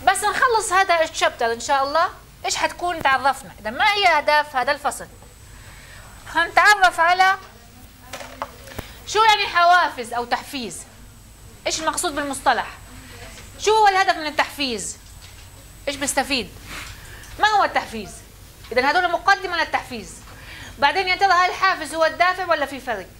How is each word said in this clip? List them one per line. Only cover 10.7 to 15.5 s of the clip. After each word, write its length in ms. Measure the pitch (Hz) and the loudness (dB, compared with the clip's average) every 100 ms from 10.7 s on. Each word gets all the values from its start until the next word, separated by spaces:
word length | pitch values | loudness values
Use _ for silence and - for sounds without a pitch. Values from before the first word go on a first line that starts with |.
| 156 - - - - - - - - - | -10 -16 -20 -20 -20 -20 -20 -20 -10 -6
إيش 120 | 311 | -4
المقصود 360 | 311 294 359 285 | -4 -2 -4 -4
بالمصطلح؟ 520 | 285 269 285 226 175 - - - - - - - - - | -6 -2 0 0 -2 -10 -18 -20 -20 -18 -18 -18 -20 -4
شو 120 | 392 | 2
هو 160 | 440 415 | 4 4
الهدف 300 | 381 381 320 | 4 2 0
من 80 | 302 | -2
التحفيز؟ 720 | 294 269 - 277 220 170 - - - - - - | -2 -4 -2 -4 -4 -8 -14 -18 -20 -20 -20 -20